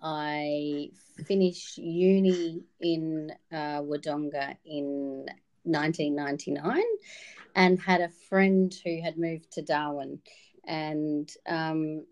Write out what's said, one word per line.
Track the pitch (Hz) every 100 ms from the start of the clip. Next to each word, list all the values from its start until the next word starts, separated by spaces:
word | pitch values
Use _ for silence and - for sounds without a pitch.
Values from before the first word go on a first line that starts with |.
I | 156 151 151 151 147 147 147 147 147 - _ - 156
finished | 196 185 175 - -
uni | 165 170 185 196 190 180 165 165 - _
in, | 170 165 160 156 151 - _
uh, | 160 147 147
Wodonga | 147 147 156 147 147 143 139 143
in | 160 147 143 139 139 135 135 - _ _
nineteen | 170 151 156 160 147
ninety-nine | 147 143 143 - - 196 302 466 415 - - - - - -
and | 185 180
had | 190 180
a | 170
friend | - - 190 190 190 185 -
who | 175 165
had | 165 160
moved | 165 160 -
to | -
Darwin, | 151 151 147 143 135 147 - - _ _ -
and, | 160 156 151 151 147 151 - -
um, | 165 160 160 156 156 -